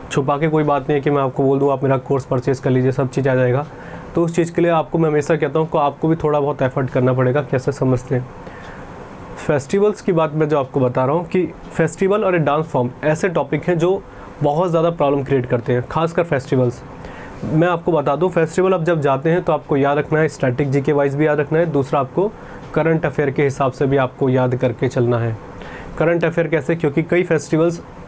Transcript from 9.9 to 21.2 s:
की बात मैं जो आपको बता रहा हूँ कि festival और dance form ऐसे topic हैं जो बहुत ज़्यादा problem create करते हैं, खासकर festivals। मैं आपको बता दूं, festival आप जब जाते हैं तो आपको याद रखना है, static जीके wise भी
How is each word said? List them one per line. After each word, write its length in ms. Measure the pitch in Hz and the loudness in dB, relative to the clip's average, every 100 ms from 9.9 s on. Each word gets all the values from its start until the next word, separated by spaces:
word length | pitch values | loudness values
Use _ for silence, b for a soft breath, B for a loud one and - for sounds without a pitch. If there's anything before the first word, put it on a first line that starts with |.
| 208 | 0
की 100 | - | 0
बात 220 | 165 156 | 2 2
मैं 160 | 151 151 | 0 2
जो 100 | 151 | 2
आपको 200 | 131 143 | 0 0
बता 260 | 127 123 127 | 0 2 0
रहा 100 | 160 | 0
हूँ 100 | 170 | 0
कि 200 | 185 170 - - | 0 0 -4 -10
festival 500 | - 160 - 190 208 | -2 -2 0 0 2
और 140 | 196 180 | 2 2
dance 280 | 147 147 160 | 2 0 0
form 240 | 139 123 127 | -2 -2 -2
ऐसे 260 | 147 160 202 | -2 0 0
topic 340 | 165 139 151 | -2 -2 -2
हैं 140 | 165 175 | 0 0
जो 260 | 170 190 - B B B | 2 0 -4 B B B
बहुत 260 | 147 147 185 | 0 2 2
ज़्यादा 200 | 160 170 | 2 2
problem 340 | 170 143 143 | 2 2 2
create 220 | 135 135 127 | 0 0 0
करते 280 | 120 113 | -2 0
हैं, 140 | 123 123 | -2 0
खासकर 320 | 156 165 165 | -2 -2 0
festivals। 600 | 170 139 135 135 123 - - - B B B B - | 0 -2 0 2 2 -2 -12 -16 B B B B -2
मैं 220 | 156 175 | 2 2
आपको 240 | 170 170 | 2 0
बता 240 | 160 139 143 | 0 2 0
दूं, 140 | 180 | 0
festival 440 | 175 160 175 185 | 0 0 2 2
आप 100 | 185 | 2
जब 180 | 160 165 | 2 2
जाते 280 | 143 135 160 | 2 2 2
हैं 140 | 170 | 0
तो 100 | 175 | 2
आपको 240 | 151 - 147 | -2 0 2
याद 200 | 139 147 | 2 2
रखना 220 | 143 156 | 0 2
है, 80 | 156 | 0
static 440 | - 165 127 143 | 0 -2 0 0
जीके 220 | 139 139 | 0 2
wise 220 | 143 139 | 2 2
भी 120 | 139 | 2